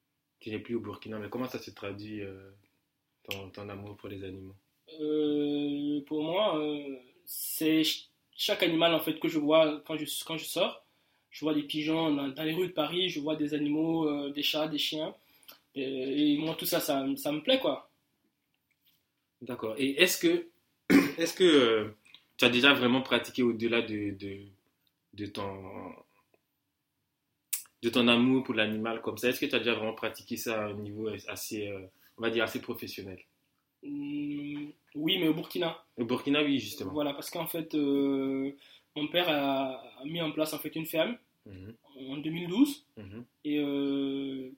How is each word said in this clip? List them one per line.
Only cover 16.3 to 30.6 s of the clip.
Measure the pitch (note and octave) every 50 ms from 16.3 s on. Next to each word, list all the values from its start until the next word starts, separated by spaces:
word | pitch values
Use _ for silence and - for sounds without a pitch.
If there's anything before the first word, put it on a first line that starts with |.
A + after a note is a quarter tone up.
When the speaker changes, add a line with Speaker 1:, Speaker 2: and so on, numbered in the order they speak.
| D3
Speaker 2:
et | D3
moi, | D#3 D#3+ D#3
tout | - F3
ça, | E3 F3 D#3+
ça, | - - C#3+ C3+ C3+ C3+ C#3
ça | C#3 - D3+
me | D3 D3+
plaît, | D3 B3+ C4+ C4
quoi. | - D#3+ - - - _ _ _ _ _ _ _ _ _ _ _ _ _ _ _ _ _ _ _ _ _ _ _ _ _ _ _ _ _ _ -
Speaker 1:
D'accord. | A#2+ A#2+ B2 - - A2 A2 A2
Et | C3 C3+ C#3 C#3+
est-ce | F3+ F3+ - -
que, | - E3 F3 E3+ - - _ _ _ _ _ _ _ -
<clears throat> | F#3+ - - - - E3
est-ce | E3 E3 -
que, | - F#3
euh, | F3 D#3 C#3+ B2 A2+ A2+ A2 G#2+ G#2+ G#2+ - _ - - - _ _ _ -
tu | B2+
as | B2
déjà | A#2+ A#2+ B2 C#3+ C#3
vraiment | B2 B2 A#2+ B2 C3
pratiqué | A#2+ - B2 A#2 - - - -
au-delà | B2 A#2+ A2+ G#2+ A2+ A#2 A#2 A#2
de, | A2 A2 G#2+ G#2 G#2 G2+
de, | G2 F#2+ G2+ G2 G2 G2 G2+ G2+ - _ _ _ _ _ _ _ _ _ _ _ -
de | G2+ G#2
ton, | G2 - A2 G2+ G2 F#2+ G2 F#2+ F#2+ G2 G2 F#2+ F2+ - - - _ _ _ _ _ _ _ _ _ _ _ _ _ _ _ _ _ _ _ _ _ _ _ _ _ _ _ _ - - - - - _ _ -
de | A#2
ton | A2+ B2+ A#2+ A#2+
amour | A#2+ A#2 A#2+ C3 C3 C3 C3
pour | - A2+
l'animal | A2 G#2+ G#2+ A2 A2 A2 A2+ A2+ A2
comme | - A2 G#2 G#2
ça ? | - B2
Est-ce | B2+ -
que | D3
tu | C#3 C3+
as | A#2+
déjà | A2 A#2+ A2+
vraiment | G#2+ G#2+ A2 A2
pratiqué | - - G#2+ - - - - A#2+ A2
ça | - B2 A2+ A2